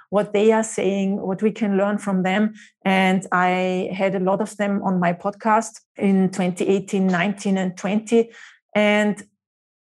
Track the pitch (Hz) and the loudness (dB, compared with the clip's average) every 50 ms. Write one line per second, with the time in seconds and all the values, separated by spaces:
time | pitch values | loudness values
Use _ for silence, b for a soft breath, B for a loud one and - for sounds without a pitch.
0 | B B 185 208 202 208 208 202 214 220 226 220 220 - - - 180 190 196 196 | B B -2 0 0 0 0 2 4 4 4 2 0 -2 -4 -4 -2 0 0 0
1 | 196 196 196 - - 185 190 - 214 220 214 - 226 202 196 190 202 202 208 202 | 0 -2 -2 -4 -4 -4 -4 -2 -2 -2 -2 -2 -2 0 0 2 0 0 -2 -2
2 | - 208 190 185 185 185 185 202 214 214 B B B B B B - 196 190 190 | -2 -2 -2 0 0 0 0 0 0 -2 B B B B B B -2 0 2 2
3 | 190 185 185 190 190 - 185 180 185 180 180 185 185 185 185 180 190 - 185 190 | 4 2 2 0 0 0 0 0 2 2 2 0 0 0 -2 -2 -4 -4 -4 -2
4 | 196 196 190 196 185 190 196 196 214 202 - - 208 202 202 202 - 196 185 180 | -2 -2 0 0 0 0 0 0 -2 -4 -6 -4 -4 -2 -2 -2 -2 0 0 0
5 | 175 175 175 175 - 202 202 202 - 220 214 226 220 - - - _ _ _ - | 0 0 -2 -2 -4 -8 -6 -4 0 0 2 2 0 -2 -8 -20 _ _ _ -2
6 | 214 196 190 190 190 185 185 - 180 180 175 - 190 190 196 202 196 - 214 196 | 0 2 4 4 2 2 0 -2 -2 -2 -2 -2 0 0 0 0 0 -2 -2 0
7 | 190 185 185 170 180 208 196 - - 202 190 190 190 185 185 - - 185 208 214 | 0 2 2 0 0 -2 -4 -4 -2 -2 0 0 -2 -4 -6 -6 -4 -2 -2 -2
8 | 220 - 240 233 226 226 B B B B B B B B - 208 208 208 208 208 | 0 2 2 2 2 0 B B B B B B B B -2 0 2 2 2 2
9 | 208 208 202 - - _ _ _ _ _ _ _ _ _ _ _ | 2 0 -2 -4 -10 _ _ _ _ _ _ _ _ _ _ _